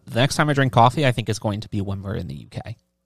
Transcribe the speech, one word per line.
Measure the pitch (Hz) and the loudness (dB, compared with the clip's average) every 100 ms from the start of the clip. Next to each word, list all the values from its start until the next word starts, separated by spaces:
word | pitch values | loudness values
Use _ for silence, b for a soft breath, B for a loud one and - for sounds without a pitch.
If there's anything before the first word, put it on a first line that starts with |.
| - | -4
the | 113 | 0
next | 135 - | 0 2
time | 151 | 0
I | |
drink | 139 131 | 2 2
coffee, | 123 117 160 135 | 6 6 6 2
I | |
think | 120 107 | 0 -2
is | 101 | -4
going | 110 104 | -2 -4
to | - | -4
be | 107 | -6
when | 98 98 | -4 -6
we're | 98 - | -6 -6
in | 82 | -8
the | 69 | -10
U | 55 | -14
K. | - - 113 _ _ | -14 -12 -14 _ _